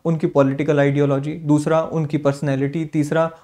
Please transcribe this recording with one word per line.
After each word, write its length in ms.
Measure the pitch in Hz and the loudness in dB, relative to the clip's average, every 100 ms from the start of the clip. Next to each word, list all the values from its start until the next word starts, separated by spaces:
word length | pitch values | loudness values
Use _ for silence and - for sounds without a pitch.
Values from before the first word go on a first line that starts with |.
उनकी 220 | 170 160 175 | -2 0 0
पॉलिटिकल 520 | 143 135 139 151 147 | 2 2 2 0 2
आइडियोलॉजी, 540 | 143 143 143 135 151 | 2 2 2 0 -4
दूसरा, 480 | 165 147 147 151 160 | -4 0 2 2 0
उनकी 360 | 160 160 147 151 | 0 -4 -2 -2
पर्सनैलिटी, 680 | 143 139 147 135 139 165 | 0 0 -2 -2 -2 -4
तीसरा, 460 | 156 156 147 160 165 - | -2 -2 0 0 -2 -4